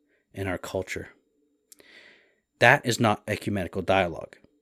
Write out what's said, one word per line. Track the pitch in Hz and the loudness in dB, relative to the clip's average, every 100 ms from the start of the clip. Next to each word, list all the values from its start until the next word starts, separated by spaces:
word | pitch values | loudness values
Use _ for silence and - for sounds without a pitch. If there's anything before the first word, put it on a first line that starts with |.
| _ _ _ | _ _ _
and | - 98 | -8 -6
our | 87 | -6
culture. | - 95 92 - - - _ _ _ _ _ - - - - - _ _ _ - | -6 -6 -6 -8 -12 -18 _ _ _ _ _ -20 -20 -20 -20 -20 _ _ _ 2
That | 120 139 | 6 6
is | 127 110 | 2 0
not | 117 104 - | 2 0 -2
ecumenical | 101 - 101 85 101 | -6 -4 -4 -4 -4
dialogue. | 87 95 90 80 - - _ _ | 0 2 2 -2 -12 -18 _ _